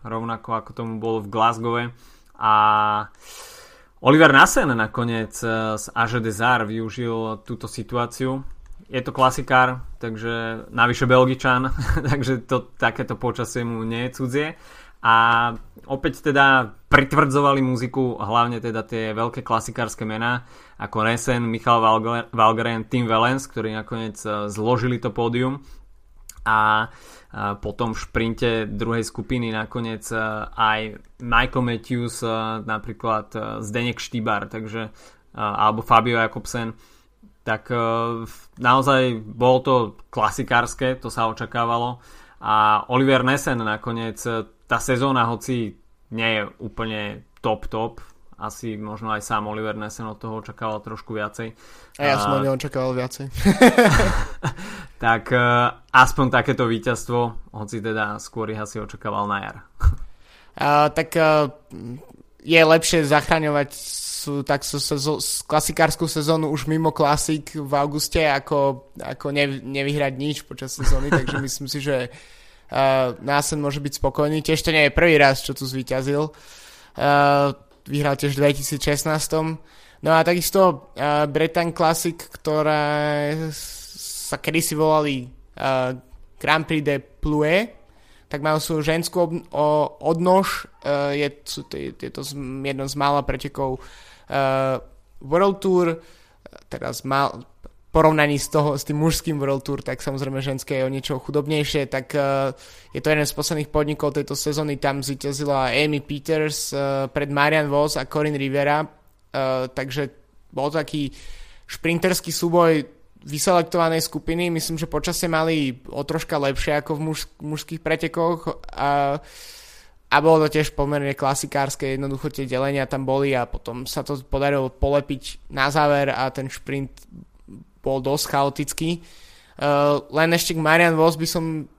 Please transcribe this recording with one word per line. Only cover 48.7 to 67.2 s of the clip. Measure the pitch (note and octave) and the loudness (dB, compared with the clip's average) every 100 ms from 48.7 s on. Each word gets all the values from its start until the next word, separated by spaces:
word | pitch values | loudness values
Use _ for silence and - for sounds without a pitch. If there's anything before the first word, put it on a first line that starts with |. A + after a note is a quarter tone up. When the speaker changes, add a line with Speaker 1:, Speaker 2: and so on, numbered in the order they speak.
| G#2 | -10
Speaker 1:
možno | G#2+ G#2+ A2 | -10 -10 -6
aj | G#2+ | -6
sám | G#2 A2+ G#2 | -2 -4 -4
Oliver | G#2+ A2 | -6 -6
Nassen | G#2+ G#2+ - | -6 -10 -10
od | A2+ G#2+ | -12 -10
toho | A2+ A2 | -10 -10
očakával | G#2 G#2 A2+ G#2+ | -12 -10 -6 -6
trošku | G#2+ A2 - | -8 -14 -8
viacej. | A2 G#2 - A2+ A2+ - - - | -6 -6 -8 -12 -12 -20 -20 -20
Speaker 2:
A | - | -4
ja | C#3+ C3+ | 0 2
som | G#2 | 2
Speaker 1:
A | |
Speaker 2:
od | C3+ | 2
neho | C3+ | 2
očakával | C3+ D3 C3 C3 | -2 -2 -4 -2
viacej. | B2+ B2+ - C#3 | -4 -6 -8 -10
<laughs> | - G3+ - B3 - A3+ B2 G#2 - - - D#3 - - - - - | 2 4 8 8 8 6 6 4 2 -2 -2 -6 -6 -12 -14 -16 -2
Speaker 1:
Tak, | A#2+ A2+ - | 2 2 2
eh, | B2 A#2+ A#2+ A#2+ - - | 2 4 4 2 -2 2
aspoň | C3 B2+ - C3 | 6 6 6 2
takéto | B2 A#2+ B2+ A#2+ | 2 2 0 0
víťazstvo, | A2+ A#2+ A#2 - A#2+ A#2+ A2 - | 0 -2 -4 -2 0 0 -4 -12
hoci | G#2+ G#2 A#2 | -12 -8 -6
teda | G#2+ A2 G#2 G#2 | -4 -2 -4 -6
skôr | - - A2 | -10 -8 -8
ich | G#2+ | -6
asi | G#2+ A2 | -8 -10
očakával | G#2 - A2 G2+ G#2 | -10 -10 -6 -4 -2
na | G2+ | -4
jar. | G2+ A2 - - - - - | -6 -14 -20 2 2 4 -8
<laughs> | - - - - - | -12 -20 -20 -20 -4
Speaker 2:
A, | C#3+ D3 D3 | 2 4 4
tak, | D3 D#3+ | 2 -2
eh, | E3+ D#3 D#3 C#3+ - _ - A#2 A#2+ - - - _ | 2 4 4 2 -4 _ -16 -14 -14 -18 -20 -20 _
je | - E3 | 4 6
lepšie | D#3+ E3 D#3+ E3+ D3 | 8 8 6 2 4
zachraňovať | D3 C#3 E3 D3+ D3 C#3+ | 2 4 0 2 0 -2
s-, | - - - - - - C#3+ | -8 -12 -10 -8 -8 -6 -6
tak | C3+ C#3+ - | -2 -2 -2
so-, | D3 | -6
sezo-, | - D3 C#3+ D3+ | -4 -2 -2 -4
s-, | - - - | -4 -6 0
klasikárskú | D3+ - D#3 D#3+ - E3 | 0 0 2 2 2 -2
sezónu | D#3+ D3 D#3+ D#3 | -2 0 0 0
už | D3 B2+ | -2 -2
mimo | D#3+ D#3+ | 0 0
klasík | D3+ D3 D3 | 2 2 2